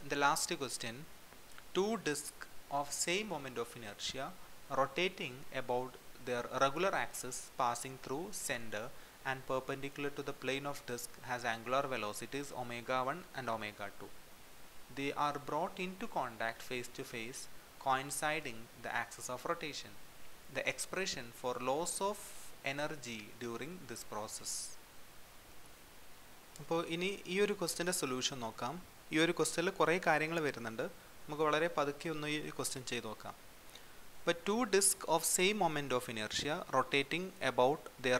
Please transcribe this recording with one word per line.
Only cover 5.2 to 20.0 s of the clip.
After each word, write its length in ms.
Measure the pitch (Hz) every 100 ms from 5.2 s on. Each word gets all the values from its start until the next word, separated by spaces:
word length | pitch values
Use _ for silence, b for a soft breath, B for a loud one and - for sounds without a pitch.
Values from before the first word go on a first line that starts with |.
| 151 127 - 135
about 300 | 120 123 127 - - - 127
their 160 | 120 120 127
regular 280 | 135 151 190 165 123
axis 320 | - 127 - - -
passing 360 | 123 120 131 131
through 220 | - 135 104 98 -
center 360 | 123 110 104 120 B B B 135
and 100 | 131 131
perpendicular 640 | 131 127 135 139 - 143 143
to 60 | 139
the 60 | 131
plane 240 | 127 135 143
of 60 | 143 -
disc 180 | 120 - - 127
has 100 | 123 120 113
angular 280 | 113 131 139 123
velocities 520 | 104 104 117 139 139 -
omega 360 | 120 120 117 131 127
one 120 | 170 175 -
and 100 | 120 110
omega 320 | 107 104 101 -
two. 100 | 107 - - - - - - - - 135
They 120 | 139 - 147
are 120 | 147 135
brought 280 | 151 190 196 185
into 220 | 185 233 165
contact 420 | 123 113 113 - -
face 200 | 127 120 -
to 60 | 127
face, 280 | 120 113 131 - - - - 135
coinciding 760 | 131 143 - 151 160 143 110 117 131 117
the 60 | 120
axis 240 | 117 - 117 127
of 100 | 156
rotation. 420 | 165 156 135 - 104